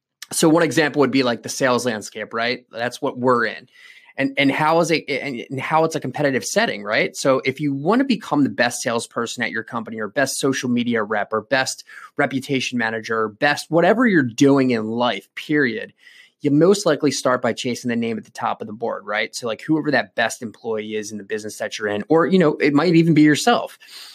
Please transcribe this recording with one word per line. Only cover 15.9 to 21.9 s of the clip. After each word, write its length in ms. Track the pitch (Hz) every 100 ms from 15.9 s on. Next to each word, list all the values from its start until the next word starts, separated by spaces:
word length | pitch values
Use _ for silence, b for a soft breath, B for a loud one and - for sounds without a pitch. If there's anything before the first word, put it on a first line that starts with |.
| _ B B B B
you 100 | 143
most 340 | 143 175 202
likely 260 | 170 143 147
start 300 | 135 131 123
by 140 | 123
chasing 340 | - 127 117 123
the 80 | 117
name 220 | 117 110
at 60 |
the 60 | -
top 300 | - 113 -
of 60 | 110
the 80 |
board, 320 | 107 117 95 101
right? 280 | 104 113
So, 120 | - 117
like, 160 | 110
whoever 280 | - 156 147
that 220 | 127 101 -
best 260 | 113 -
employee 540 | 113 - 117 110 107 107
is 160 | 104
in 40 | 104
the 80 |
business 320 | 98 110 107 -
that 220 | 110 -
you're 100 |
in, 160 | 104